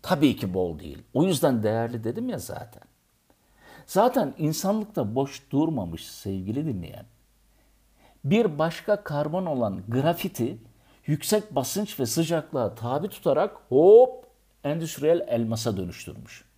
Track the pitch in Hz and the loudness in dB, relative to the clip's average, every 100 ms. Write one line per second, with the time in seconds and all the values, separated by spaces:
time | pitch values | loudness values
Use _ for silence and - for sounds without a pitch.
0 | - 175 143 - 101 92 90 78 80 67 | -2 2 2 2 -4 -2 -4 -6 -12 -16
1 | - 123 180 165 156 120 107 113 117 120 | -6 0 2 2 2 2 0 -2 -2 -4
2 | 113 127 247 151 - - 110 - - _ | -6 -6 -6 -8 -10 -14 -14 -20 -20 _
3 | _ _ _ _ _ _ - - - 180 | _ _ _ _ _ _ -20 -20 -4 2
4 | 240 254 151 - 156 160 190 214 208 - | 4 4 -2 -2 -2 -2 -2 -2 -4 -4
5 | 110 120 139 - _ 139 160 147 87 82 | -2 -2 -4 -6 _ 0 0 -2 -6 -10
6 | - - 101 95 92 123 160 104 82 - | -14 -12 -8 -6 -4 -4 -4 -6 -8 -14
7 | - _ _ _ _ _ _ _ _ _ | -20 _ _ _ _ _ _ _ _ _
8 | _ _ 139 208 220 147 160 165 - 208 | _ _ 2 4 4 0 -2 -2 -2 -2
9 | - 143 151 175 180 139 110 92 98 123 | 0 -4 -2 -4 -2 -2 -2 -4 -4 0
10 | 147 170 190 - 120 156 - _ _ _ | 0 0 -6 -4 -6 -6 -18 _ _ _
11 | - 147 - 214 - 139 127 196 208 - | -4 -4 0 0 0 -6 -4 -4 -6 -4
12 | 120 - 160 170 - 143 110 - 117 139 | -4 0 0 -2 -2 -4 -4 -4 -4 -4
13 | 196 - - 151 185 - _ 127 175 220 | -4 -4 0 0 0 -4 _ 6 10 10
14 | 254 - - _ _ _ 143 160 160 - | 10 4 -20 _ _ _ -6 -4 -6 -2
15 | 147 170 - 117 113 113 113 98 90 82 | 2 2 2 -2 -2 -2 -2 -4 -6 -10
16 | - - 62 - _ | -14 -16 -18 -20 _